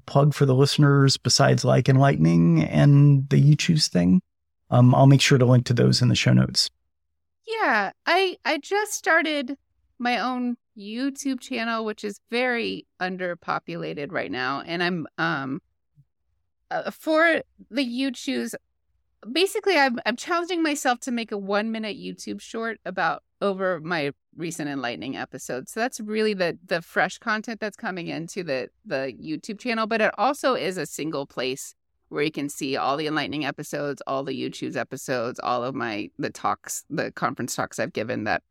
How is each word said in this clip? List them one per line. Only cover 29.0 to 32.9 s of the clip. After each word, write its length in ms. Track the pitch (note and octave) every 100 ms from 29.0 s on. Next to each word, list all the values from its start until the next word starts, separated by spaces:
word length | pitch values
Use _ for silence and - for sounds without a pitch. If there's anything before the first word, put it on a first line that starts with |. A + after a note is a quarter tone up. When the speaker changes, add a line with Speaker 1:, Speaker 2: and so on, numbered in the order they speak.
| C3+ -
Speaker 2:
YouTube 380 | D#3 D3+ - G3+
channel, 280 | B3 A3+ G#3+
but 140 | A3+
it 120 | G#3 -
also 360 | A#3+ D4 C#4
is 220 | F#3 D#3+ F#3
a 100 | D3
single 380 | - D3+ D3 C#3+
place 480 | - B2+ C3 - - _ _ -
where 120 | D3+
you 80 | D3+
can 180 | D#3 C#3+
see 280 | - C3+ C3
all 200 | G#2